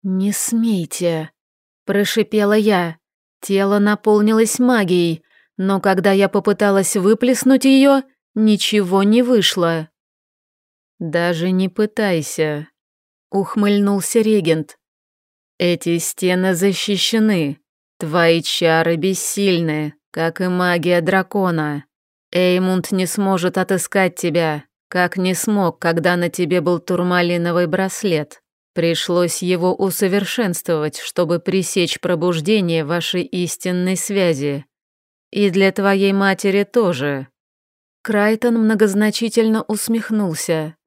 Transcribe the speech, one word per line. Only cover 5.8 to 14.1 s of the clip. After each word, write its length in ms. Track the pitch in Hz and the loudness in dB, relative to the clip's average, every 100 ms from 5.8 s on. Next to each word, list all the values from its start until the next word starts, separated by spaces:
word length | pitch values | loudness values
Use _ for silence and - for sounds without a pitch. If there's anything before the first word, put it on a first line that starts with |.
| 190 190 190 | 0 2 2
я 160 | 196 196 | 2 2
попыталась 680 | 202 190 202 208 196 190 208 | 2 0 0 2 2 0 0
выплеснуть 720 | 185 220 247 254 254 262 269 | 2 2 2 2 4 4 6
ее, 360 | 269 277 277 262 _ _ | 6 6 4 0 _ _
ничего 720 | - 220 208 - 214 185 190 | 0 2 2 2 0 2 2
не 180 | 196 226 | 4 4
вышло. 680 | 247 247 185 - 170 165 156 _ _ _ _ _ _ _ _ _ _ _ | 4 2 2 0 0 -2 -6 _ _ _ _ _ _ _ _ _ _ _
"Даже 540 | 165 165 170 165 180 | -6 -2 -2 -2 0
не 180 | 185 190 | 0 0
пытайся", 1000 | - 214 - 208 170 143 - 156 147 151 _ _ _ _ _ _ | -2 -2 0 -2 -2 -4 -4 -2 -2 -10 _ _ _ _ _ _
ухмыльнулся 920 | 196 196 - 202 202 202 202 175 | -4 -2 0 2 2 2 0 0